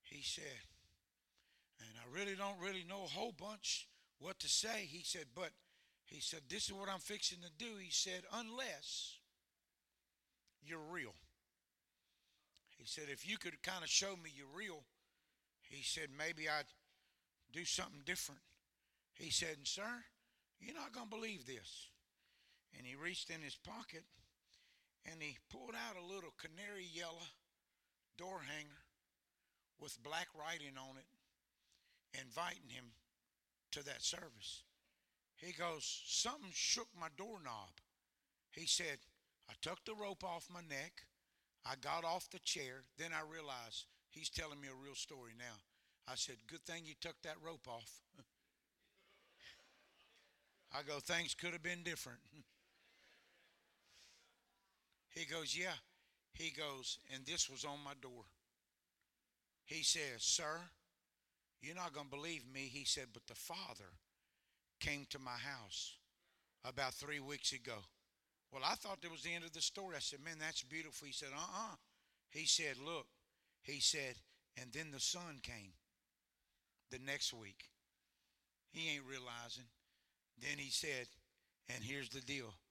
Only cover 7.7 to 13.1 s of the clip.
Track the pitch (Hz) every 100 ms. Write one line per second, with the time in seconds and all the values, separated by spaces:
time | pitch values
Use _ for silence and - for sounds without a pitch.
7.7 | 208 180 - 190 185 185 208 226 240 254
8.7 | 147 - - - - _ _ _ _ _
9.7 | _ _ _ _ _ _ _ _ _ 143
10.7 | 165 156 175 120 85 - _ _ _ _
11.7 | _ _ _ _ _ _ _ _ - _
12.7 | - 117 - 147